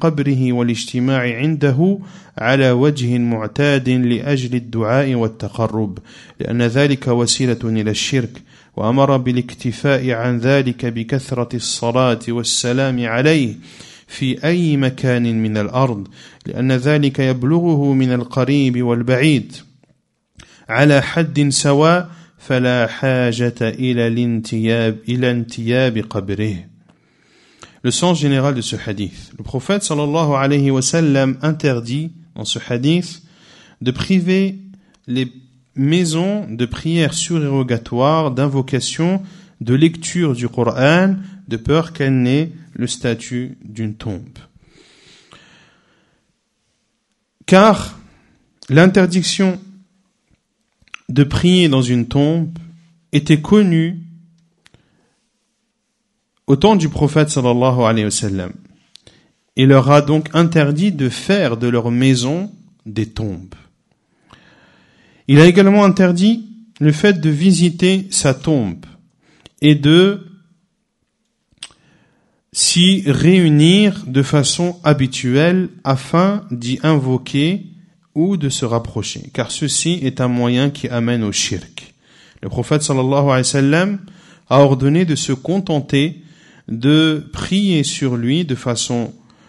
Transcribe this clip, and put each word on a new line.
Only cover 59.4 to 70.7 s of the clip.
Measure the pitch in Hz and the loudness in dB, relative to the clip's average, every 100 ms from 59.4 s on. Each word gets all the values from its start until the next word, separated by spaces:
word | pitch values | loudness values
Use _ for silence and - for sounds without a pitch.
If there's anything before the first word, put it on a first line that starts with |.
| _ - | _ 2
Il | 131 | 6
leur | 135 131 | 6 6
a | 147 | 4
donc | 143 156 151 | 4 0 0
interdit | 156 170 165 143 147 202 | 0 2 2 2 2 0
de | 156 131 | 0 -2
faire | - - 202 147 117 | -2 -2 0 0 0
de | 120 | 0
leur | 120 117 | 0 0
maison | 120 131 127 123 165 208 - _ _ 110 | 2 4 4 0 -4 -6 -12 _ _ -10
des | 107 110 | -6 -6
tombes. | - 110 87 92 - _ _ _ _ _ _ _ - _ _ _ _ _ _ _ _ - | -6 -8 -8 -14 -20 _ _ _ _ _ _ _ -20 _ _ _ _ _ _ _ _ 4
Il | 143 | 8
a | 175 | 8
également | 180 196 208 | 8 6 6
interdit | 202 180 185 175 208 233 - - - - | 4 4 2 4 2 0 -4 -18 -18 0
le | 151 | 0
fait | 151 208 185 | 4 2 2
de | 156 | 0
visiter | 147 185 165 175 170 180 190 190 | 2 2 4 2 2 0 0 -2
sa | - 143 | -2 0
tombe | 135 - 147 101 82 - - _ _ _ _ - _ | 0 0 0 -2 -6 -14 -20 _ _ _ _ -20 _
et | 147 | 4
de | 147 143 165 190 202 - - _ _ _ | 6 6 6 4 2 -8 -20 _ _ _